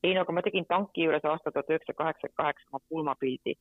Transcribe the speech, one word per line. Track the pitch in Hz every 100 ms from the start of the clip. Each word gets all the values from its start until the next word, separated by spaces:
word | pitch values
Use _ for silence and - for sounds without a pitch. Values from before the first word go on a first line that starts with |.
"Ei | 180 185
no |
aga | 175
ma | 170
tegin | 190 190 165
tanki | 175 202 - 160
juures | 151 151
aasta | 160 -
tuhat | 147 139
üheksasada | 160 - -
kaheksakümmend | 156 - - -
kaheksa | 156 - -
oma | 135 _
pulmapildi." | 160 151 131 135 131 - -